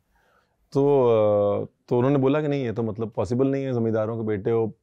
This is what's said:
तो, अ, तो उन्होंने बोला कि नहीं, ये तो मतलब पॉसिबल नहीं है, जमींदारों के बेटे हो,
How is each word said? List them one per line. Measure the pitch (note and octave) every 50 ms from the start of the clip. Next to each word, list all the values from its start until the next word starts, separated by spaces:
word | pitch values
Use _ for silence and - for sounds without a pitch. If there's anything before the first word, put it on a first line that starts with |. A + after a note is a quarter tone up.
| _ _ _ _ _ _ _ _ _ _ _ _ _ _
तो, | - C#3 C#3 C#3+ C#3+ C#3 B2
अ, | A#2 A2+ A2 G#2+ G#2 G#2 G#2 G2+ G2+ G2+ G#2+ G#2+ - _ _ _
तो | - B2+
उन्होंने | A#2+ B2 C3+ D3
बोला | C#3 C3 C3+ C#3+ D3+
कि | D3+
नहीं, | C#3+ C#3+ C#3 B2+
ये | A2+ G2
तो | A#2+ A2+
मतलब | A2 G2 A2 A2+ G#2
पॉसिबल | - A#2+ G#2+ F2+ A#2+ B2 C3+
नहीं | C3+ C3+ C3+ C3+
है, | C3+ B2
जमींदारों | A#2 A2+ A2+ G#2+ A2 G#2+ A2 A#2
के | A2+ A2
बेटे | G#2+ G#2+ G2 G#2 A#2
हो, | A#2 A2+ A2+ G#2 - _